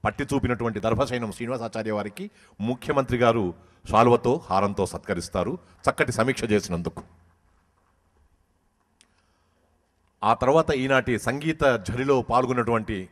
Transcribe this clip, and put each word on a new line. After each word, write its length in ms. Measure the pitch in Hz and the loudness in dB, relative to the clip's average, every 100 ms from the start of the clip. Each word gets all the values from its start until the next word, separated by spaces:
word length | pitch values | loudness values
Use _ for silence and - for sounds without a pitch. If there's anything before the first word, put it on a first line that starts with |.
పట్టి 200 | 107 104 | -4 -4
చూపినటువంటి 540 | 135 139 123 117 117 107 | -2 -2 0 -2 -2 -2
దర్భశయనం 520 | 113 110 113 123 113 | -2 0 0 -2 -6
శ్రీనివాసాచార్య 600 | 95 117 127 113 113 110 | -8 -6 -6 -6 -6 -4
వారికి 320 | 104 101 98 202 _ _ - | -4 -6 -10 -14 _ _ -8
ముఖ్యమంత్రి 580 | 107 127 - 143 127 120 | -6 -6 -2 -2 0 2
గారు 360 | 117 117 92 85 - _ | 4 4 -2 -6 -20 _
శాలువతో, 480 | - 110 120 117 120 156 | 0 6 6 6 4 -2
హారంతో 420 | - 95 101 101 92 | 0 0 0 0 -4
సత్కరిస్తారు, 680 | 85 - 90 - 95 87 90 - _ | -4 -6 -6 -4 -4 -4 -6 -14 _
చక్కటి 300 | - - 131 | -4 0 -2
సమీక్ష 300 | 113 120 131 | 0 -2 -2
చేసినందుకు. 580 | 117 104 - 85 85 - - _ _ _ _ _ _ _ _ _ _ _ _ _ _ _ _ _ _ _ _ _ _ _ _ _ _ _ _ _ _ _ | 0 0 0 -6 -6 -10 -20 _ _ _ _ _ _ _ _ _ _ _ _ _ _ _ _ _ _ _ _ _ _ _ _ _ _ _ _ _ _ _
ఆ 100 | 104 | 0
తర్వాత 360 | 117 127 160 160 | 2 4 4 4
ఈనాటి 480 | 143 131 135 123 113 | 0 2 2 2 -2
సంగీత 440 | - - 160 156 143 117 92 | -2 -2 -4 2 2 2 -2
ఝరిలో 280 | 117 135 135 | -4 2 2
పాల్గొన్నటువంటి 880 | 117 120 127 123 117 113 110 104 92 | 4 0 2 0 0 0 -2 -8 -10